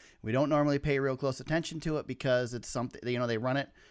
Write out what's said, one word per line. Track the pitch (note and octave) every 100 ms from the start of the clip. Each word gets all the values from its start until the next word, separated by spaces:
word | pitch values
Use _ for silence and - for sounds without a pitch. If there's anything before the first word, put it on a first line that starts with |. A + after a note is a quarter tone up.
| - -
"We | G#2+
don't | B2 C#3+
normally | D3 D3 C#3+
pay | C#3+ C#3
real | C3+ C3
close | C#3 C3+
attention | - D#3+ D#3+ D#3+
to | D#3+ D3+
it | -
because | B2+ C#3 B2 B2
it's | A#2+ -
something, | B2+ B2 - A#2
you | B2
know, | A#2+
they | A2+
run | B2 C#3
it | C3+ - -